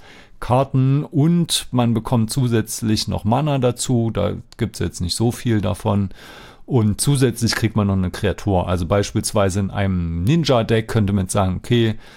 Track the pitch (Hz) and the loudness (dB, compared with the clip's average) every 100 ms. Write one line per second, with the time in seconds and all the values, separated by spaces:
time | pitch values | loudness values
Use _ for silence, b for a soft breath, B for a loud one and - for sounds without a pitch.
0 | B B B - - 127 135 135 131 139 | B B B -10 0 0 2 2 2 2
1 | 156 143 156 175 165 - - 123 117 113 | 0 2 2 2 0 -2 -2 0 2 0
2 | - 120 110 - 123 117 110 - 113 107 | 0 0 0 0 0 0 -2 -4 -2 0
3 | - 92 104 127 151 139 123 120 - 120 | -2 -4 0 0 0 0 0 0 0 0
4 | 117 98 95 95 - - 90 - 92 - | 0 -2 -2 -4 -10 -6 -6 -4 -6 -4
5 | - - 117 - 123 107 98 98 110 101 | -6 0 -2 0 0 0 0 -2 0 0
6 | 98 B B B B B - 131 107 98 | 0 B B B B B -2 2 2 0
7 | - 143 127 113 113 - 110 110 98 95 | 2 2 2 2 -2 0 0 0 0 0
8 | 92 - 101 85 104 92 87 90 85 101 | -2 -2 -2 -2 0 0 0 -2 0 0
9 | 104 110 107 110 98 92 98 98 98 92 | 0 -2 -2 0 0 0 -2 -2 -2 0
10 | 85 82 92 165 143 123 107 113 113 113 | -2 -2 2 2 2 2 2 0 0 0
11 | 98 101 92 104 92 92 - 120 113 107 | 2 0 0 0 0 -2 0 2 2 -2
12 | B | B